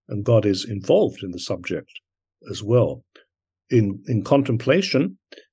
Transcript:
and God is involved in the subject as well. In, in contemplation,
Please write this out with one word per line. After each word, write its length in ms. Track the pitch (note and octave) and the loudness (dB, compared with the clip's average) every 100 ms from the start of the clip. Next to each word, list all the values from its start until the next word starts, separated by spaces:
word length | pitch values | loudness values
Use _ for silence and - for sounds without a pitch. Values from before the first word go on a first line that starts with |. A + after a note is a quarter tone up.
| - | -12
and 160 | G#2 | -4
God 220 | G2+ A#2 G#2 | 2 4 4
is 180 | F#2 | 0
involved 580 | - G2+ F#2+ F3+ G3 - | -4 -6 2 2 2 -2
in 100 | F#2+ | -12
the 80 | F2 | -10
subject 500 | - F2+ F2 E2 - - _ _ _ _ - | -8 -8 -6 -8 -10 -20 _ _ _ _ -14
as 120 | G2+ | -10
well. 400 | G#2 B2 F2+ C2 _ _ _ _ _ _ _ | 0 2 2 -2 _ _ _ _ _ _ _
In, 300 | B2 G#2 F#2+ - | 2 2 -2 -4
in 160 | A2+ | -4
contemplation, 960 | F#2+ C#3 C3+ A2+ - E3 F#3+ C3+ F#3 - _ - _ | 2 2 2 -2 2 2 2 0 -2 -6 _ -20 _